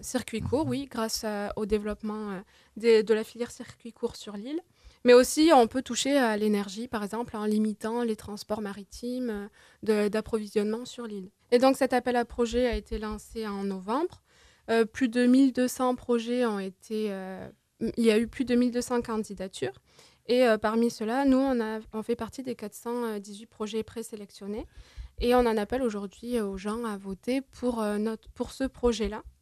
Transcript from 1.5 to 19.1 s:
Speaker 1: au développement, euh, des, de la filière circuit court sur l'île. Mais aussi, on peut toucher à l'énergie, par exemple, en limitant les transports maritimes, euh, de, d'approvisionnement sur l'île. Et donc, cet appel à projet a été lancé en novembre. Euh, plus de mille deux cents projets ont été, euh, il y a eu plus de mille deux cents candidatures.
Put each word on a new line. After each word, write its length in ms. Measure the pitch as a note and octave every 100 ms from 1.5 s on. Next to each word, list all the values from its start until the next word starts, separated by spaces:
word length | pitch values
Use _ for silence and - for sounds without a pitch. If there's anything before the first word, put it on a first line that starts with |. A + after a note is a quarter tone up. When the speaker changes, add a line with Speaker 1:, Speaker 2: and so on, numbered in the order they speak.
| -
Speaker 1:
au 100 | G#3+
développement, 640 | G#3+ G#3 G#3 G#3+ G#3+ G#3
euh, 80 | F#3 - _ _ -
des, 260 | A#3 A3
de 100 | G#3+
la 120 | G#3+
filière 260 | A3 A3+ A#3+
circuit 420 | - A#3 - A#3
court 220 | - A#3 -
sur 180 | - G3+
l'île. 240 | A#3 D#4 - _ - _
Mais 100 | B3
aussi, 360 | B3 B3+ - D#4
on 140 | D4 A3+
peut 160 | B3+
toucher 340 | - A#3 C4+ C#4+
à 200 | A#3+ G#3+
l'énergie, 500 | G#3+ G#3 G3+ F#3+ B3
par 160 | A3+
exemple, 340 | G#3 A3 A#3+ A3
en 80 |
limitant 580 | G#3+ G#3+ G#3+ G3+ A3 A#3
les 100 | A#3+
transports 460 | G#3+ - G3+ - G#3+
maritimes, 720 | G3+ G3+ G3 - A#3+ B3 B3
euh, 160 | G#3 G3+ _ - -
de, 260 | G#3 G#3+ G#3
d'approvisionnement 760 | G#3+ G#3+ A3 G#3 G#3+ G#3 A3+
sur 220 | B3 - A#3
l'île. 240 | G#3 F#3 _ -
Et 80 | B3
donc, 180 | C4 C4+
cet 160 | C4
appel 220 | B3+ B3
à 100 | A#3+
projet 440 | A#3 - A#3+ A#3 B3
a 80 | A3
été 220 | G#3 A3
lancé 500 | G#3+ G#3+ - A3+ A3
en 160 | G3+
novembre. 580 | G3 F#3+ F#3 B3+ F4+ - _ _ _ _ -
Euh, 140 | A3+
plus 240 | A3 - B3+
de 180 | A#3+ B3
mille 260 | C4 C#4
deux 140 | B3 B3+
cents 280 | - B3+ B3
projets 500 | - A#3 A3+ B3 A#3+
ont 140 | G3+
été, 460 | G3 F#3 - A3 G#3+
euh, 380 | F#3+ F#3+ F#3 F#3 - _ - A3+ -
il 80 |
y 80 | A3+
a 60 | A3
eu 100 | A3+
plus 160 | -
de 100 | B3
mille 160 | A#3+ B3
deux 120 | A#3+
cents 200 | A#3+ A#3+
candidatures. 800 | A#3